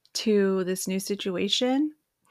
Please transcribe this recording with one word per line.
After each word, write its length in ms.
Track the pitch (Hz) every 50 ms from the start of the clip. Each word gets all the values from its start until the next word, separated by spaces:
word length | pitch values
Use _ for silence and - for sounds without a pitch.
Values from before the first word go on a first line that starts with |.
| _ _ -
to 500 | - - 226 208 202 196 190 190 190 185
this 220 | 180 190 185 -
new 140 | 190 185 190
situation. 920 | 190 - 208 - - 202 180 175 190 202 - - 247 254 262 277 302 302 302 _ _ _ _ _ _ _